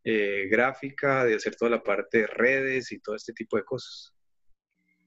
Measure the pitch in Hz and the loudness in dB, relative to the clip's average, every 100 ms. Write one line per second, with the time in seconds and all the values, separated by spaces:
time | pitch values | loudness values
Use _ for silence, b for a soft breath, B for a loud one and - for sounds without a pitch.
0 | - 110 101 101 95 110 127 131 139 139 | -2 0 0 -2 0 4 2 0 -10 -2
1 | 143 135 123 107 110 - 117 113 - 101 | 0 2 4 2 -2 -2 0 0 0 -2
2 | - 117 107 - 120 135 135 131 113 98 | 2 2 2 2 2 4 0 -2 -4 -12
3 | - 107 - 113 113 110 - 127 - - | -8 -8 -10 -12 -4 -2 -2 -8 -8 -16
4 | - _ _ _ _ - _ _ _ _ | -20 _ _ _ _ -20 _ _ _ _